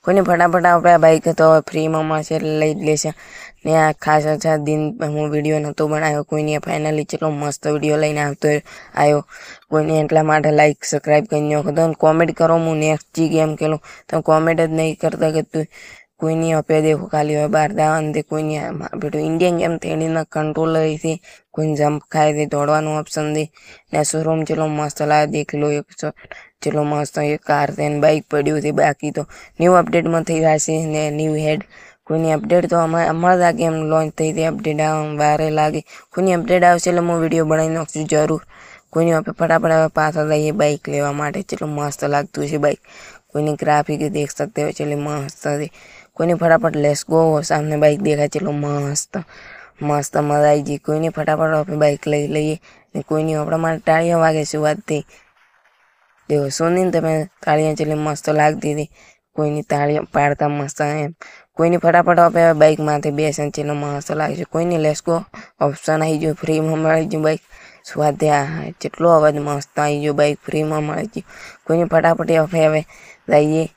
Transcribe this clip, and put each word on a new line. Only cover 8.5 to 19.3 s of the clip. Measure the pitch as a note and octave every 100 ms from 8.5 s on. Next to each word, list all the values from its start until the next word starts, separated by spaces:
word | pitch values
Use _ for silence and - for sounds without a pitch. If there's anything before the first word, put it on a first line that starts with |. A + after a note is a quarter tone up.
| D3 - - -
આવ્યો. | - D3 D3 - - - - _
કોઈને | D#3 D3+ D#3
એટલા | D3+ D#3
માટે | D#3 D#3 D3+
લાઈક, | D3+ D3+ C#3+
સબસ્ક્રાઇબ | - D3 - D3+
કરી | - D3+
નાખો | D3+ D3+ D3
તો | D3+ E3
કોમેન્ટ | D3+ D#3 D#3+ E3
કરો, | - E3
હું | E3 E3 D#3
નેક્સ્ટ | D#3 D3+ - -
જી | D#3+
ગેમ | D#3+ D#3 D3+
ખેલું. | D#3 D#3 - - -
તમે | D#3+
કોમેન્ટ | D#3+ D#3 E3 E3
જ | D#3+
નહીં | D#3+ D#3+ D3+
કરતા | D#3+ D#3 D#3
કે | D#3
તું | - D#3+ D#3 - - - _ _
કોઈની | D#3+ D#3+ E3
અપે | D#3+ - D#3
દેખો | D#3 D3+ F3+
ખાલી | D3+ D3+ D3+
હવે | D3
બહાર | D#3 D3+
જવાનું | - D#3 D#3+ D#3
તે | D3+
કોઈની | - D#3 D#3 D3+
આ | -
મા-, | - D#3 -
બેટું | D3 D3+
ઇન્ડિયન | D#3